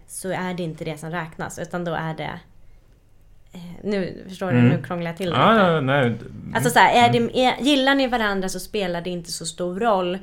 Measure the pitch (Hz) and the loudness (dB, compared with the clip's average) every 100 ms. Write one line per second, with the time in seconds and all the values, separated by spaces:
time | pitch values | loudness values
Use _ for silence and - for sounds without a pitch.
0 | - - 185 165 185 180 165 156 165 147 | -16 -10 -6 -4 -4 -6 -6 -6 -8 -8
1 | 160 170 160 - 156 - 170 180 170 151 | -8 -8 -8 -10 -10 -10 -8 -6 -4 -4
2 | 160 156 147 170 - - - - _ _ | -4 -6 -8 -10 -16 -20 -20 -20 _ _
3 | _ - - - - 180 175 - 202 202 | _ -20 -20 -20 -20 -20 -18 -10 -4 -2
4 | - - - 185 190 123 123 170 - 175 | -4 -8 -14 -6 0 6 6 4 -2 -6
5 | 170 165 180 127 180 226 180 160 131 143 | -6 -4 -2 4 4 6 4 2 2 2
6 | 123 104 - - - 226 240 240 - 240 | 2 0 -8 -14 -6 0 2 6 6 6
7 | 240 240 233 247 254 - 254 277 269 277 | 6 4 0 2 0 2 2 4 4 2
8 | 254 240 214 196 185 185 - 214 180 175 | 2 0 0 -2 -4 -6 -8 -6 -4 -4
9 | 180 175 165 - 165 - 180 185 233 190 | -6 -8 -8 -10 -10 -6 -6 -2 2 2
10 | 180 190 | 0 -4